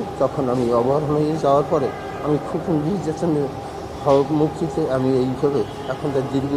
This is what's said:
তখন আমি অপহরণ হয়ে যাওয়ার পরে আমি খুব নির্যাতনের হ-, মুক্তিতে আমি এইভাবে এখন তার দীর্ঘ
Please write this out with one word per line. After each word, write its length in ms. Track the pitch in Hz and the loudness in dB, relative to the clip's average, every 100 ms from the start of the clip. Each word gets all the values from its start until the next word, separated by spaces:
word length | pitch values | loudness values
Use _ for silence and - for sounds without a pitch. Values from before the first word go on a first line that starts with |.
| - - | 0 -2
তখন 240 | 131 - 127 | -2 0 0
আমি 160 | 127 117 | 0 2
অপহরণ 360 | 120 123 143 147 147 | 2 2 2 0 0
হয়ে 200 | 151 160 | 0 0
যাওয়ার 220 | 147 139 147 | 2 2 2
পরে 180 | 160 120 - - - | 0 0 -4 -8 -4
আমি 140 | 143 147 - | -2 -2 -2
খুব 140 | 170 175 156 151 | -4 -2 0 0
নির্যাতনের 640 | 196 147 156 170 147 135 - - - - - | -2 -4 -2 0 0 -2 -6 -10 -10 -10 -2
হ-, 280 | 143 139 139 151 | 4 4 4 2
মুক্তিতে 420 | 151 - 160 - 147 131 | 2 0 -4 0 0 2
আমি 140 | 131 131 | 2 2
এইভাবে 440 | 131 123 143 139 104 - - | 2 0 0 2 -2 -6 -8
এখন 160 | 131 151 | -4 -2
তার 120 | 135 131 | -2 0
দীর্ঘ 180 | 135 139 | -2 -2